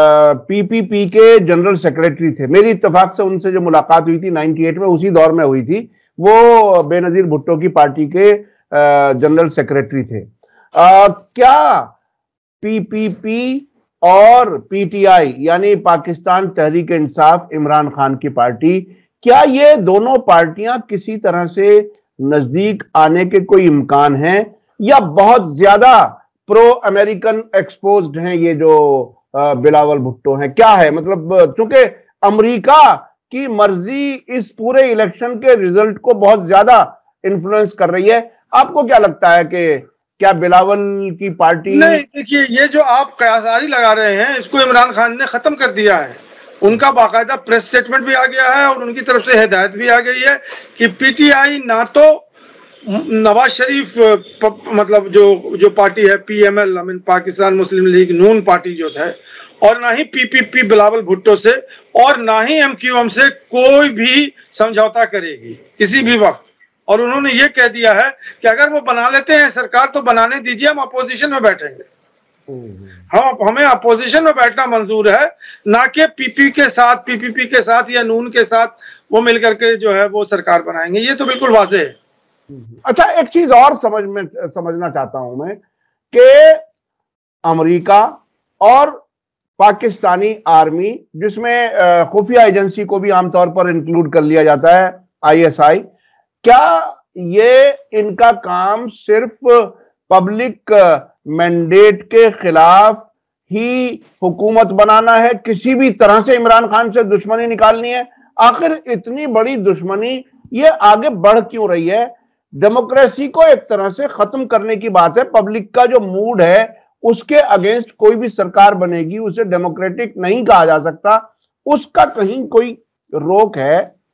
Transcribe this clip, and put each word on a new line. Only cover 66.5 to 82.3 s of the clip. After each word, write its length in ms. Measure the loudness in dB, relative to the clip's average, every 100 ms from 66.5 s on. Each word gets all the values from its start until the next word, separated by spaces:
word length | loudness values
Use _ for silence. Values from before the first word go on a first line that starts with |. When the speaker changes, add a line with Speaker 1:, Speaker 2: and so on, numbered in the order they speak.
| _ _ _ -4
Speaker 2:
और 120 | -2
उन्होंने 320 | -2 -4 -2
ये 160 | 0 0
कह 200 | 0 -2
दिया 240 | 0 0
है 240 | 2 -2 -6 -18 -4
कि 60 | -2
अगर 200 | 0 0
वो 120 | -2
बना 280 | -4 -2 -2
लेते 240 | -2 0
हैं 160 | 0 0
सरकार 380 | -4 -4 0 0
तो 80 | -2
बनाने 380 | -2 0 0 -4
दीजिए, 280 | -8 -4 -4
हम 100 | -4
opposition 520 | -8 -8 -8 -6 -6
में 120 | -2
बैठेंगे। 420 | -2 -2 -10 -18 -20 _ _ _ _ _ -20
Speaker 1:
हम्म। 640 | -18 -18 -20 -20 -20 -4 -2
Speaker 2:
हम, 300 | 0 -2 -2
हमें 160 | 0
opposition 600 | 0 0 0 -2 0 0
में 80 | 0
बैठना 340 | 0 0 -2 -4
मंजूर 420 | -4 -4 -2 0
है, 280 | 0 -2 -6 -20 -10 -2
ना 180 | 0 0
कि 200 | 0 -2
पीपी 440 | -2 -6 -2 0
के 180 | 0 0
साथ, 280 | 2 0 0
पीपीपी 500 | -4 -10 -8 -8 -4
के 160 | -2
साथ 200 | 0 -2 -2
या 120 | -4
नून 260 | -2 -4 -4
के 160 | -4
साथ 220 | 0 0 -2 _ -20 -20 -4
वो 100 | -2
मिलकर 320 | 0 0 0
के 220 | 0 -2 -2
जो 160 | -2
है 160 | 0 -2
वो 160 | -4
सरकार 380 | -6 -6 -2 -2
बनाएंगे, 380 | -2 -8 -6 -4
ये 140 | -4
तो 120 | -4 -6
बिल्कुल 240 | -4 0
वाजे 280 | 2 2 -2
है। 180 | -4 -10 _ _ _